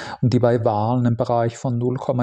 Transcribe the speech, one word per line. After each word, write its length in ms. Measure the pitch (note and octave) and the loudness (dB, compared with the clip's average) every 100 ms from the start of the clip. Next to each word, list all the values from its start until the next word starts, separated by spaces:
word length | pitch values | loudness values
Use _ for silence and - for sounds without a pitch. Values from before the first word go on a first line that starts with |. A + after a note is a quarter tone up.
| - - | -14 -2
und 100 | B2 | 0
die 80 | A#2+ | 4
bei 240 | A#2+ A#2+ | 4 2
Wahlen 420 | A2+ G#2 G#2+ B2+ A#2+ | 2 0 0 0 0
im 120 | A#2 | 0
Bereich 400 | B2 A#2+ A#2 - | 0 0 0 -2
von 200 | C3+ A#2+ | -4 -2
null, 200 | B2 B2+ - B2 | -2 -2 -2 -2